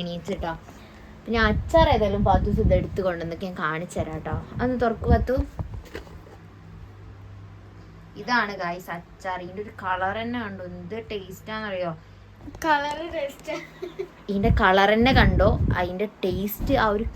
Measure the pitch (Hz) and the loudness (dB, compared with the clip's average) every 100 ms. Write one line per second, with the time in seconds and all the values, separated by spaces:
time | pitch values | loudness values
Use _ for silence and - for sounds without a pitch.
0 | 175 175 165 185 170 160 - - - - | -6 -8 -6 -6 -6 -8 -12 -20 -20 -20
1 | - - - 226 220 208 - 330 320 247 | -20 -16 -4 2 2 2 4 6 6 6
2 | 208 202 202 185 208 202 202 180 190 - | 2 2 4 4 4 2 4 4 2 -2
3 | 190 170 165 165 190 180 160 160 170 - | -2 -2 -6 -6 -8 -4 -4 -4 -6 -6
4 | 156 156 156 151 - - 247 247 240 220 | -6 -6 -6 -6 -6 -2 -2 2 0 0
5 | 233 233 226 262 285 - - - - - | 4 4 4 -2 -4 -6 -10 -10 -14 -16
6 | - - - - - - - - - - | -16 -18 -20 -20 -20 -20 -20 -18 -18 -18
7 | - - - - - - - - - - | -20 -18 -18 -18 -18 -20 -20 -20 -20 -20
8 | - - 208 247 208 196 175 175 180 170 | -20 -14 -2 0 0 -4 -6 -6 -8 -12
9 | - - 190 185 180 185 208 - 190 185 | -12 -10 -6 -6 -8 -10 -12 -8 -4 -2
10 | 190 208 233 240 214 190 180 180 175 220 | -2 -2 -4 -6 -6 -10 -12 -12 -10 -10
11 | 226 214 190 180 - 220 214 190 175 160 | -8 -10 -10 -14 -10 -8 -6 -4 -4 -6
12 | - - - - - - 320 294 285 302 | -12 -20 -20 -18 -16 -6 0 2 0 -6
13 | 330 330 277 277 302 330 311 - 359 - | -8 -6 -6 -8 -10 -10 -10 -14 -12 -10
14 | 370 - - 196 220 226 202 190 196 214 | -12 -12 -4 0 2 6 6 8 6 6
15 | 240 240 202 185 196 214 - 175 180 185 | 6 8 6 6 4 4 2 2 0 -2
16 | 208 - 196 180 202 - - 269 220 208 | -6 -2 -2 -2 -4 -4 0 2 2 0
17 | 226 | -2